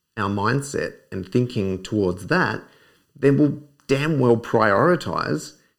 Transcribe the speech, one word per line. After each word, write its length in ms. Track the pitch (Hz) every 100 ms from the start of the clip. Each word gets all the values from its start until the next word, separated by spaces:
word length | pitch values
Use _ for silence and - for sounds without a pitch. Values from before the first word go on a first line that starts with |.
| _ -
our 120 | 101
mindset 640 | 101 104 139 139 - 78 - _
and 160 | 98 90
thinking 580 | 127 123 120 95 92
towards 440 | 92 107 95 90 90
that, 360 | 175 123 - - _ _ _ _ -
then 220 | 139 143
we'll 260 | 147 139 - _ -
damn 320 | 135 151 147
well 160 | 127 113
prioritize 1160 | - 117 110 98 151 180 - 80 82 151 - - _